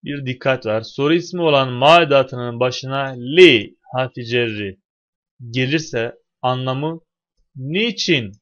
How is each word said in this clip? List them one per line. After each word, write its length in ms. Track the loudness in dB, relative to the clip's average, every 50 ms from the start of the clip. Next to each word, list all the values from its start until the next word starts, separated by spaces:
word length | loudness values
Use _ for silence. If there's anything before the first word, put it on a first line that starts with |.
| -10
Bir 220 | -10 -10 -8 -8
dikkat 400 | -8 -10 -4 -2 -2 -2 -2 -2
var. 160 | -2 -4 -4
Soru 320 | -4 -6 -6 -2 0 2 2
ismi 280 | 0 -2 -4 -6 -2
olan 320 | 0 2 4 2 2 0 -2
ma 280 | 2 4 6 6 6
edatının 580 | 6 4 2 2 2 0 -4 -8 -8 -8 -2 -2
başına 440 | -2 -2 -2 -6 -8 -6 -6 -4 -6
li 720 | -6 -8 -10 -10 -2 6 8 8 10 8 6 0 -4 _ _ _ -10 -6
harfi 320 | -6 -6 -4 _ -12 -8
cerri 540 | -2 0 0 0 0 -2 -6 -8 -8 -10 _ _ _ _ _ _ _ _ _ _ _ _ _ -18 -8
gelirse 680 | -4 -2 -2 0 -2 -2 -4 -4 -6 -4 -4 -6 -8 _ _ _ _ _
anlamı 600 | -4 -4 -2 -2 -4 -4 -4 -4 -4 -6 -6 -8 _ _ _ _ _ _ _ _ _ _ _
niçin 760 | -12 -10 -4 -2 -2 -2 -2 -4 -6 -2 0 0 0 -2 -6 -12 _